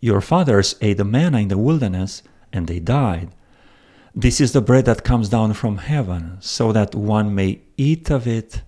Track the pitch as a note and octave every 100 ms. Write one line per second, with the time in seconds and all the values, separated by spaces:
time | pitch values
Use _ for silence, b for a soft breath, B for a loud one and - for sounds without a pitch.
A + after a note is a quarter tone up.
0 | A#2 G2+ - E3+ E3 G#2 F#2+ - G#2+ G2
1 | G2+ A#2+ E3+ C3+ G2+ G2 A#2 D#3+ A#2 F#2
2 | F#2+ - _ b b G2 E2 E2+ E2 C3+
3 | B2+ F2 E2+ - b b b b b b
4 | b - A#2 - C3 C#3 G#2 B2+ B2 A2
5 | - B2 G#2 A2+ A2 G#2 A#2 G2+ A2 D3+
6 | G#2 F2+ E2 F2+ - - A2+ G#2+ G2+ G#2
7 | G#2 G#2+ G#2+ G2 F#2+ - _ - C#3 E3
8 | E3 C#3+ A#2+ A2+ G#2+ -